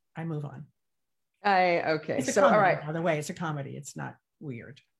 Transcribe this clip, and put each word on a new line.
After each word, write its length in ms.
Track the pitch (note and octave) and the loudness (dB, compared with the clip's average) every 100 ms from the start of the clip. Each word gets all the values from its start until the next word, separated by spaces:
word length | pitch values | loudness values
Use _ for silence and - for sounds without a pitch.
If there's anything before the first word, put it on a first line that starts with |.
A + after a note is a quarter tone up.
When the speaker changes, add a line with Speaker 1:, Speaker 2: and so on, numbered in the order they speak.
| _ - | _ -10
Speaker 1:
I 80 | |
move 200 | E3 D3+ | -8 -6
on. 220 | C#3+ C3+ D3+ _ _ _ _ _ _ _ | -8 -12 -18 _ _ _ _ _ _ _
Speaker 2:
I, 360 | G3+ F#3 F3+ E3+ | 2 4 4 2
okay. 360 | - D#3 - A2+ | 0 -2 -2 -4
Speaker 1:
It's 100 | - | 0
a 40 | |
Speaker 2:
So, 120 | A3 | 4
all 60 | - | 6
Speaker 1:
comedy, 260 | G#3+ F#3+ D3 | 6 4 2
Speaker 2:
right. 100 | D3 | -2
Speaker 1:
by 60 | |
the 100 | E3 | -2
way, 160 | F3 D3+ | 0 0
it's 120 | D3 | -4
a 40 | |
comedy. 420 | F3+ E3 D3 C3+ C3 | -6 -6 -6 -8 -12
It's 200 | C#3 D#3 | -14 -12
not 180 | C3+ - _ _ | -12 -14 _ _
weird. 400 | D3 A#2 G2+ C#3+ _ _ | -12 -12 -14 -20 _ _